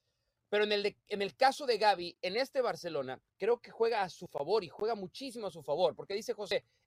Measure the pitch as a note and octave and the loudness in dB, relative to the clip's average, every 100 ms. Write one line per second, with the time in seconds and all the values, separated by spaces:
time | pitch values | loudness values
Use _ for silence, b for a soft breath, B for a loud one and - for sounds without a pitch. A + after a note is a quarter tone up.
0 | _ _ _ _ _ G#3 G#3 G#3 G3+ - | _ _ _ _ _ 0 2 2 0 -2
1 | - G3+ G3 - C4 C4 C4+ G#3 G#3+ F3+ | -6 -4 -4 4 4 4 0 4 4 4
2 | F3 - F3+ G#3 C4+ C#4 A#3 E3 F3 D3+ | -2 -8 -4 -2 -2 0 -2 -2 -4 -4
3 | B2+ C3 _ _ G3 A#3+ - - A3+ A3+ | -4 -8 _ _ 0 0 -2 -2 0 2
4 | F#3 - F3 C#3+ C#3+ G#3+ E3+ - G#3+ G#3+ | -2 -6 -10 -6 0 0 0 -4 -2 -2
5 | F#3 - C4+ A3+ G3 E3 D3+ D3+ F3 - | -6 -10 -10 -8 -10 -8 -2 2 2 2
6 | D3+ G3+ A3 G#3+ G3 F#3 - _ | -6 -6 -6 -6 -2 -2 -2 _